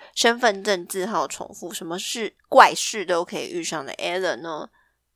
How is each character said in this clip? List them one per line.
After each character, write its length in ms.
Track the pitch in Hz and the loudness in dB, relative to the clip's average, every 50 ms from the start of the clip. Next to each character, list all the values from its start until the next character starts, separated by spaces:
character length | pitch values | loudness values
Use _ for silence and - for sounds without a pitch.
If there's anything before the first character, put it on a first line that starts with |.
| - - - | -8 -10 -2
身 240 | - - 233 240 240 | 2 4 4 4 4
份 240 | 254 226 196 196 | 2 2 2 2
证 240 | 196 214 196 175 175 | 0 0 0 0 -2
字 180 | - - 190 180 | -6 -6 -4 -4
号 220 | 226 208 160 139 | -2 0 -2 -2
重 260 | - - - - - | -2 -6 -10 -12 -14
复， 220 | - - 196 170 - | -14 -14 -12 -10 -10
什 100 | - 180 | -8 -8
么 140 | 165 170 190 | -6 -6 -6
事， 380 | - - - 240 214 - - _ _ - | -6 -6 -6 -4 -6 -6 -8 _ _ 4
怪 240 | - 262 208 156 | 8 8 8 8
事 320 | 160 - - - - 214 175 | 8 2 -4 -4 -4 -4 -2
都 200 | 165 180 170 175 | 0 0 0 0
可 120 | - 208 | -2 -6
以 120 | 151 123 - | -8 -6 -6
遇 120 | - 175 | -6 -6
上 240 | 160 - 170 151 135 | -6 -6 -6 -6 -8
的 80 | 123 - | -8 -8
Alan 420 | - - 175 175 190 185 165 127 | -6 -4 -2 -2 0 0 -2 -2
呢， 320 | 120 165 165 156 151 151 - _ _ _ _ _ _ _ _ _ | -2 -4 -8 -8 -8 -10 -12 _ _ _ _ _ _ _ _ _